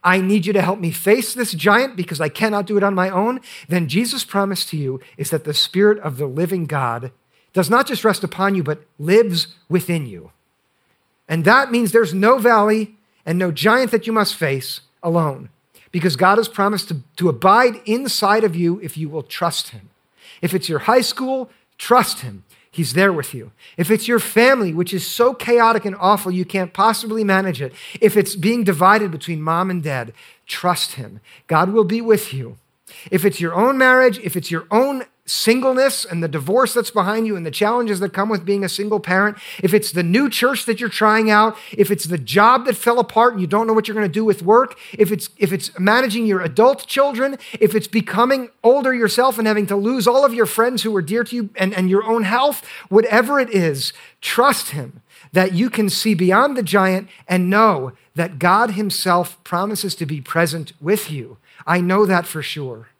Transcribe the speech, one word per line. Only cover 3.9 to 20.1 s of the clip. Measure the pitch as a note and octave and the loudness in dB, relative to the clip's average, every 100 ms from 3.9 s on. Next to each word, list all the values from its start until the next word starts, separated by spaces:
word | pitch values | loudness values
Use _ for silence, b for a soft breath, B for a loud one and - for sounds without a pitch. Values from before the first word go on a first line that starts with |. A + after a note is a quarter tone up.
| D#3 A#3+ C4+ | -2 -2 -6
promise | - G3+ G3 F#3 - | -4 -2 -2 -4 -6
to | D#3+ | -6
you | C#3 C3+ B B | -6 -6 B B
is | D3+ | -6
that | D#3+ D#3 | -6 -4
the | |
Spirit | C#3+ F#3+ F3+ G#3 G#3+ | -2 -2 2 4 2
of | E3+ B2+ | -2 -6
the | C#3+ | -6
living | C3+ F3 F#3 D#3 | -2 -2 -2 -4
God | D3 B2 A#2 B2+ _ _ _ _ | -4 -4 -4 -10 _ _ _ _
does | - D#3+ | -2 2
not | A#3 C4+ | 2 2
just | B3+ | 0
rest | A3+ F#3+ | 0 0
upon | F#3 - G3 G3 | -4 -2 -2 0
you, | |
but | D3 D3+ _ _ | -4 -6 _ _
lives | D3 G#3 A3+ E3+ - - _ | 2 4 4 2 -6 -10 _
within | F3 F3 E3+ C3+ | -4 -2 -4 -4
you. | F#2 D#2+ _ _ _ _ _ _ _ _ _ _ | -14 -20 _ _ _ _ _ _ _ _ _ _
And | D#3+ E3 | 0 4
that | B3 C#4 | 4 4
means | A#3+ A3 | 0 2
there's | A3+ G#3+ | 2 2
no | F#3 G#3 C4 | 2 2 4
valley | A#3 A3+ G#3 G#3+ G#3+ _ _ _ - | 4 4 4 0 -2 _ _ _ -4
and | F3 | -2
no | F#3 | -2
giant | C#3+ E3 A#3+ B3+ | 0 2 2 2
that | A3+ - | -2 0
you | |
must | A3+ G3+ - | 0 0 -2
face | D#3 C3+ C3 - _ _ | -4 -4 -6 -14 _ _
alone | E3+ E3+ D#3 C3+ C3+ _ _ b b | -2 0 0 -4 -14 _ _ b b
because | F3+ D#3 C3 | -2 -2 2
God | F#3 G#3 | 4 4
has | A3+ | 0
promised | - G3+ G#3 - | -2 -2 -2 -6
to, | D#3 - - | -10 -12 -2
to | F3 | -2
abide | B2 F#3 G#3+ B3 G#3+ - | 2 4 6 4 0 -4
inside | A3+ C4+ - G3+ G#3+ | -4 -2 -2 0 2
of | A3 E3+ | 2 0
you | E3+ F#3 | -2 -2
if | F3 D3+ | -8 -10
you | D#3 | -8
will | D#3 | -8
trust | C3+ - E3+ - - | -10 -4 -4 -4 -10
him. | G#2+ - _ _ | -14 -20 _ _